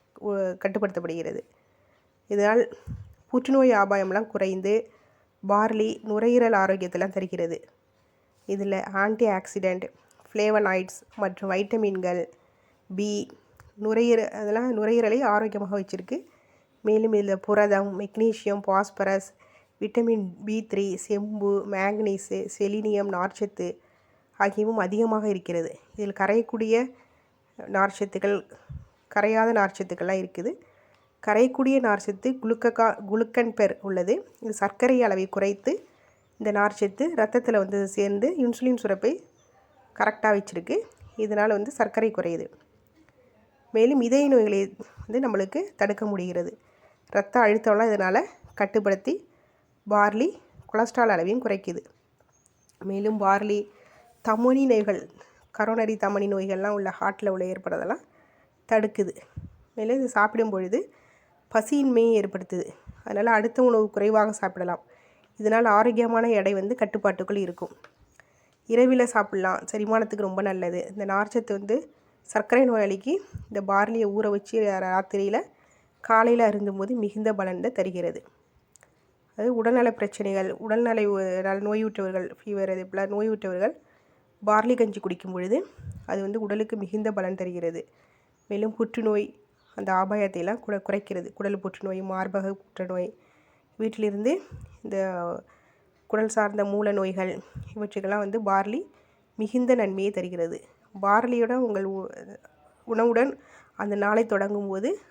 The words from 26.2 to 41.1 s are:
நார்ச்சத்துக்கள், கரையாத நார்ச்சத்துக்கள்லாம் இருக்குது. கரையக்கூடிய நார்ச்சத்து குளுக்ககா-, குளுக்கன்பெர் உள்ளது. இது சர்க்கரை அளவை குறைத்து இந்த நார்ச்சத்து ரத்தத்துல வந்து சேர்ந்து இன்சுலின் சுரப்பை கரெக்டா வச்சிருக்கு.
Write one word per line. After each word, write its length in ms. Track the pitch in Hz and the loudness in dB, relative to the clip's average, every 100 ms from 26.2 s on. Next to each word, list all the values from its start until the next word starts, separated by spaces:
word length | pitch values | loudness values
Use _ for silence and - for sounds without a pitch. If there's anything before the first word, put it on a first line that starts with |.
| 196 220 226 226 220 226 254 - _ _ _ _ _ - | 2 2 0 -2 2 2 0 -8 _ _ _ _ _ -18
நார்ச்சத்துக்கள், 920 | - 196 196 190 202 196 196 202 - - - - - _ - - | -6 0 0 0 -6 -2 -2 -2 -6 -18 -18 -18 -20 _ -6 0
கரையாத 340 | 208 220 226 | 2 4 2
நார்ச்சத்துக்கள்லாம் 680 | 226 196 - 185 180 180 190 | 4 2 -2 -8 -6 -2 -2
இருக்குது. 320 | 185 - 185 370 _ _ _ _ _ _ - | -4 -6 -6 -8 _ _ _ _ _ _ 0
கரையக்கூடிய 480 | 214 254 262 262 269 | 4 4 2 2 2
நார்ச்சத்து 500 | 240 202 208 196 254 262 | 2 0 -2 -4 -4 -2
குளுக்ககா-, 560 | 226 226 233 233 226 - 208 | -2 0 0 2 2 2 -2
குளுக்கன்பெர் 680 | 214 220 247 233 226 202 - | -2 0 0 0 2 0 0
உள்ளது. 460 | 196 190 180 294 - _ | -6 -2 0 -2 -4 _
இது 140 | 226 | -10
சர்க்கரை 500 | 214 202 - 247 262 | -4 -4 0 2 4
அளவை 260 | 233 190 190 | 4 2 -2
குறைத்து 580 | - 196 202 - 359 - _ _ _ _ - | -2 -2 -2 -4 -4 -6 _ _ _ _ -8
இந்த 220 | 214 208 | -2 2
நார்ச்சத்து 480 | 208 202 202 190 302 320 | 2 0 -4 0 -2 2
ரத்தத்துல 420 | 214 240 240 220 | 2 2 2 2
வந்து 300 | 190 202 196 | 2 0 -2
சேர்ந்து 480 | 196 202 202 247 359 | -2 -2 0 0 0
இன்சுலின் 420 | 247 233 254 240 | 0 0 0 0
சுரப்பை 360 | 214 190 220 349 - _ _ _ _ _ _ - | 0 0 0 -2 -6 _ _ _ _ _ _ -2
கரெக்டா 300 | 214 214 220 | 0 2 2
வச்சிருக்கு. 460 | 208 202 180 175 349 453 _ - | 2 0 -8 -4 -4 -4 _ -16